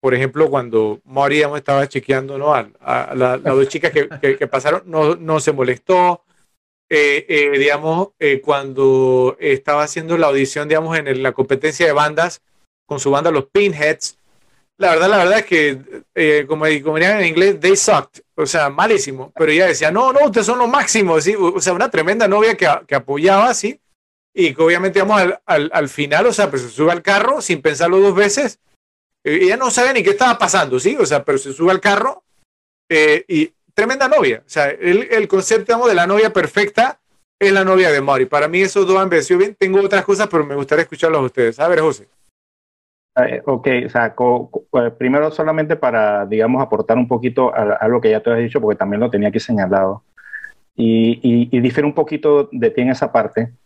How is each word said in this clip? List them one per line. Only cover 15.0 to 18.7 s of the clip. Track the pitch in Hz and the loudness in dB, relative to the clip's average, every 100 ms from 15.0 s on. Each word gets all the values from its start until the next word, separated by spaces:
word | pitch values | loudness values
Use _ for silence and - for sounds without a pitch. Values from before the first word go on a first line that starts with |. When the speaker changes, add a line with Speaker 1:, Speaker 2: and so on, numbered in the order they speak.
| 185 | 4
Speaker 1:
la | 208 | 4
verdad | 180 214 | 4 2
es | 208 | 2
que, | 175 147 135 139 - _ | 0 0 -2 -12 -18 _
eh, | - 156 147 139 | -2 2 2 0
como, | 156 156 151 | -2 -2 -2
como | 143 156 | -2 0
dirían | 180 214 | 0 0
en | 175 | 0
inglés, | 160 190 175 | 2 2 2
they | 170 196 | 2 2
sucked, | - 170 - - _ - | 2 0 0 -18 _ -6
o | 147 | -4
sea, | 170 143 | 0 -2